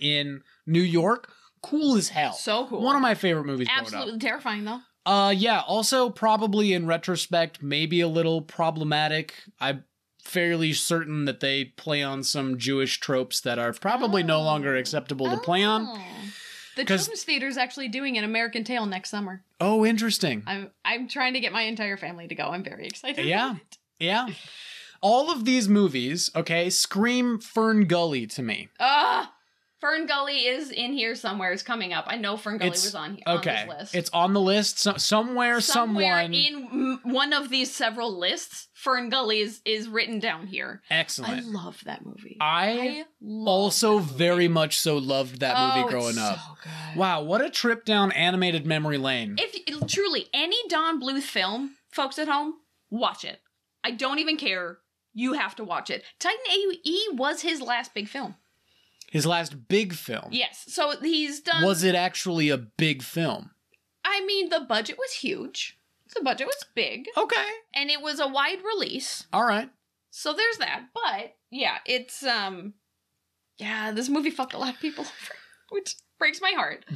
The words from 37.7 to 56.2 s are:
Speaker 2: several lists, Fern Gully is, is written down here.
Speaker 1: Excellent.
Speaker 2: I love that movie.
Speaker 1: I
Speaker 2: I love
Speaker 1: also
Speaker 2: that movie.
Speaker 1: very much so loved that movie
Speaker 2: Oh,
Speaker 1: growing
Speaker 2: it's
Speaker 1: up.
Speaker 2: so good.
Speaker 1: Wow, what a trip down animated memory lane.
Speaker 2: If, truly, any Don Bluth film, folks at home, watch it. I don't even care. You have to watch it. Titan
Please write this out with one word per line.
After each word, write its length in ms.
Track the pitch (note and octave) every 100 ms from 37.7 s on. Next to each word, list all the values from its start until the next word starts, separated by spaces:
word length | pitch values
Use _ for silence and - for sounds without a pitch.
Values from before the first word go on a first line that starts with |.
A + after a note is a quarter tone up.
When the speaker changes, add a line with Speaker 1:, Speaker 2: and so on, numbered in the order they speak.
| -
Speaker 2:
several 420 | A#3 A3 A#3 F#3
lists, 520 | F3+ E4 - - -
Fern 360 | - C#4 B3+ A#3+
Gully 320 | C4 A3+ A3
is, 180 | G#3 A3 -
is 240 | A3 A3+
written 300 | A3 A3+ A3
down 280 | A3 D#3+ F#3+
here. 340 | D#3+ C3 - -
Speaker 1:
Excellent. 440 | D#3+ D#3+ - E3+
Speaker 2:
I 60 | B3
love 400 | A#3+ G#3 F3 -
that 220 | - D3+ -
movie. 320 | - - -
Speaker 1:
I 300 | D3+ E3 G3
Speaker 2:
I 340 | A#3 B3+ D4 D#4 _
love 280 | G#3+ A3 G#3+
Speaker 1:
also 500 | F#3+ G3+ - A3+ G#3
Speaker 2:
that 60 | D#3+
movie. 120 | C3
Speaker 1:
very 300 | E3+ F3 E3+
much 320 | E3 D#3 -
so 160 | E3 D3
loved 440 | C3+ C3+ C3 B2
that 160 | C3 B3 C4 C4
movie 100 | B3
Speaker 2:
Oh, 40 |
Speaker 1:
growing 200 | B2 A#2+
Speaker 2:
it's 60 | A2+
Speaker 1:
up. 200 | G#2+ F#2+
Speaker 2:
so 200 | - -
good. 340 | D#3+ D#3 D#3 D#3+
Speaker 1:
Wow, 260 | F#3+ E3
what 180 | D3+ G3+
a 80 | C#4+
trip 340 | - A#3+ A3+
down 300 | A3 G#3 G3
animated 520 | - F3 F#3 F3+ E3 D3+
memory 320 | D#3 D3+ C#3+
lane. 380 | C3+ B2+ A2 -
Speaker 2:
If, 480 | G#4 G#4 - D4 -
truly, 420 | - G4+ C#4 -
any 320 | C4+ D#4+ A4+ A4+
Don 320 | D#4+ D#4+ D#4+
Bluth 220 | B3+ C4+
film, 520 | C4+ G#3+ F#3 A3 C4+ - _
folks 260 | - C#4 D4
at 120 | D#4
home, 240 | C#4+ D4+ D#4+ _ _ _
watch 360 | A3 A#3+ - -
it. 160 | - _ _ _ _
I 80 | -
don't 280 | A3+ C4 D4
even 180 | D#4 D#4
care. 400 | G3+ F#3 F3 F3+ _ _ _
You 200 | A3 B3
have 240 | D4 G3+ -
to 80 | G#3+
watch 240 | D#3+ -
it. 160 | C3 -
Titan 200 | -